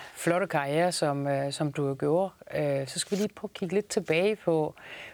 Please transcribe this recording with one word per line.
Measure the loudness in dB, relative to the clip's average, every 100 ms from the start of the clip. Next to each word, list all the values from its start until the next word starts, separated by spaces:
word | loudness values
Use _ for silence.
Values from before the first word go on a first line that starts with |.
| -14
flotte | -2 2 2 2
karriere, | 0 2 2 2
som, | 2 0 2 0
øh, | 0 0
som | -2 -2
du | 0 -2
gjorde, | 0 2 2 0 -4 -6 -2
øh, | 0 0 -2
så | -6
skal | -2 -2
vi |
lige | -2
prøve | -4 -12
at | -6
kigge | -2
lidt | -2 0
tilbage | 0 2 2 2 0
på, | 2 2 0 -6 -16 -16 -16